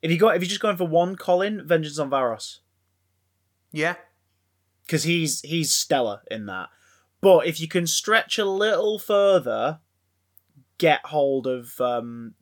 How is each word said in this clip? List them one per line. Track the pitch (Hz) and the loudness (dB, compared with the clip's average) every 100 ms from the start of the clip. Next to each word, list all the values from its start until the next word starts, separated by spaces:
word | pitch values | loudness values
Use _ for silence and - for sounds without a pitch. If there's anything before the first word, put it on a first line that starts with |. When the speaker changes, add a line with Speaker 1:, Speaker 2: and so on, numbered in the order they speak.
Speaker 1:
if | 160 | 0
you | 165 | 4
go, | 214 | 4
if | 170 | 4
you're | 175 | -2
just | 196 | -4
going | 220 180 | -2 -2
for | 175 | 2
one | 165 175 190 | 2 2 -2
Colin, | - 180 196 214 156 | 0 2 2 -4 0
Vengeance | 165 151 147 | 0 0 -6
on | 139 | -2
Varos. | 135 123 113 - - _ _ _ _ _ _ _ _ _ _ _ | 0 0 -2 -10 -18 _ _ _ _ _ _ _ _ _ _ _
Speaker 2:
Yeah. | 151 160 175 - _ _ _ _ _ _ _ - | -4 -2 -4 -12 _ _ _ _ _ _ _ -4
Speaker 1:
'Cause | 156 | -4
he's, | 151 170 160 - | 0 0 0 -4
he's | 143 165 151 | -4 -4 -2
stellar | - - 143 117 101 - | -2 0 0 0 -4 -10
in | 110 104 | -10 -8
that. | 92 90 _ _ _ _ _ | -10 -12 _ _ _ _ _
But | 196 175 165 | 6 6 4
if | 160 | -4
you | 160 | -4
can | 180 170 | -4 -2
stretch | - - 220 - - | -4 0 0 0 -2
a | 202 | -2
little | 196 214 190 214 214 | 0 0 0 0 -4
further, | - 202 202 185 120 110 123 160 _ _ _ _ _ _ _ _ _ _ | 0 2 4 4 2 -2 -2 -4 _ _ _ _ _ _ _ _ _ _
get | 170 147 - | 2 2 0
hold | 151 139 135 127 | 0 2 0 -2
of, | 127 120 - | -6 -8 -4
um, | 123 120 117 117 117 - | -2 -2 -6 -12 -16 -18